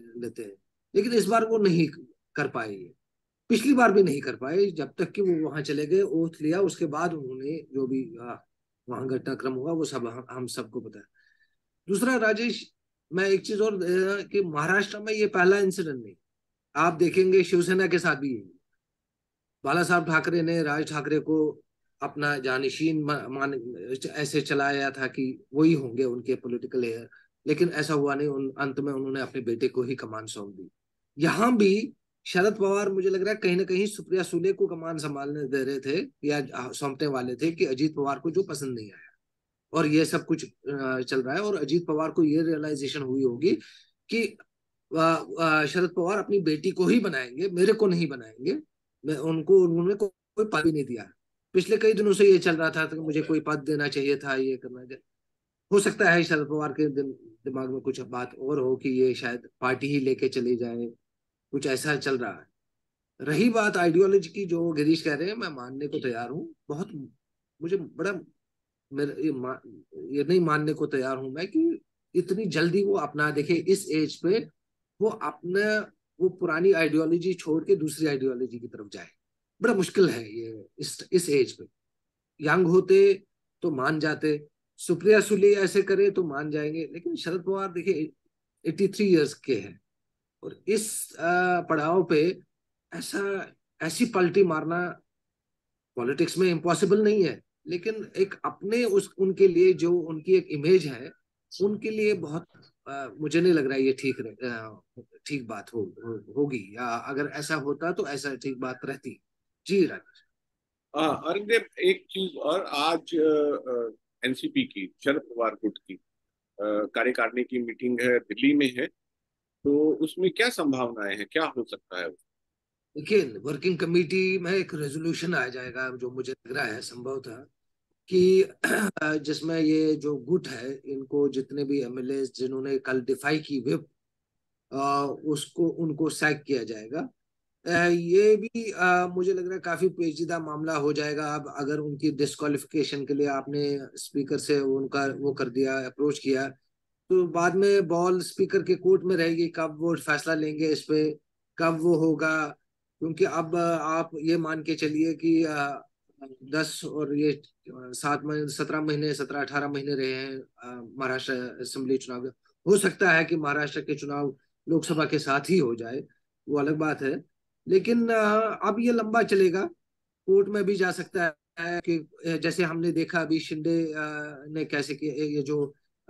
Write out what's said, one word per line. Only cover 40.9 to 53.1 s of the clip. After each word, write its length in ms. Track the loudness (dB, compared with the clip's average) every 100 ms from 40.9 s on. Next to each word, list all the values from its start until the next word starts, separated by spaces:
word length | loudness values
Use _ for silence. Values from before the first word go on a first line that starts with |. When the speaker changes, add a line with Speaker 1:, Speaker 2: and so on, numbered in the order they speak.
| -4
Speaker 1:
चल 220 | -2 -2
रहा 120 | 0
है। 60 | -2
और 160 | -2 -2
अजीत 300 | 0 0 0
पवार 240 | 0 0
को 140 | 2
ये 180 | 4 4
realization 600 | 2 0 -2 -4 -4 -4
हुई 200 | -2 0
होगी 340 | 0 2 2 2 -4 -20 _ _ -6
कि, 300 | -2 -2 -6 -20 _ _ _ -6 0
अ, 280 | 2 2 -2 -2
अ, 240 | 2 2
शरद 260 | 2 0 0 0
पवार 220 | 0 0
अपनी 220 | 0 0
बेटी 300 | 2 0 0
को 160 | 0 4
ही 140 | 4
बनाएंगे, 480 | 2 -2 -6 -4 -2
मेरे 240 | 2 4
को 140 | 4 4
नहीं 200 | 2 0
बनाएंगे, 540 | -4 -14 -8 -4 -4 -6 _ _ _
मैं 120 | -6 -4
उनको, 520 | -2 0 6 6 6
उन्होंने 260 | 4 0
को-, 160 | 0 -2 -6 _ -4
कोई 80 |
पद 180 | 0 2
भी 80 | 2
नहीं 120 | 2
दिया। 260 | -2 -8 -12 _ _ _ _
पिछले 240 | 0 2 4
कई 160 | 4
दिनों 200 | 4 4
से 200 | 8 8
ये 60 | 8
चल 180 | 6 2
रहा 140 | 0
था 160 | 0 -4
कि 100 | -4
मुझे 260 | -2